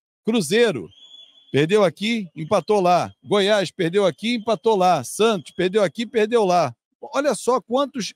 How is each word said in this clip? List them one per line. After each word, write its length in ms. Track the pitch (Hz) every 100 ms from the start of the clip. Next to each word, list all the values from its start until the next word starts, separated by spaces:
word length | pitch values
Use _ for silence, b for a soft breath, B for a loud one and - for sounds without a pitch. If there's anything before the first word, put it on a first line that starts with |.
| _ _ -
Cruzeiro, 640 | 233 143 214 233 135 80 _ - - - _ _
perdeu 320 | 131 160 214
aqui, 440 | 190 - 208 233 180 151
empatou 460 | 156 202 165 208
lá. 320 | 175 175 110 -
Goiás, 480 | 143 202 196 214 170
perdeu 340 | - 165 196 190
aqui, 300 | 143 220 240
empatou 400 | 208 214 226 208
lá. 280 | 180 160
Santos, 500 | 120 - 220 202 - -
perdeu 280 | 180 208
aqui, 220 | 185 - 233
perdeu 380 | 233 214 233
lá. 320 | 196 175 143 - _ _
Olha 360 | - 262 285 214
só 260 | - 247
quantos, 520 | - 247 277 262 180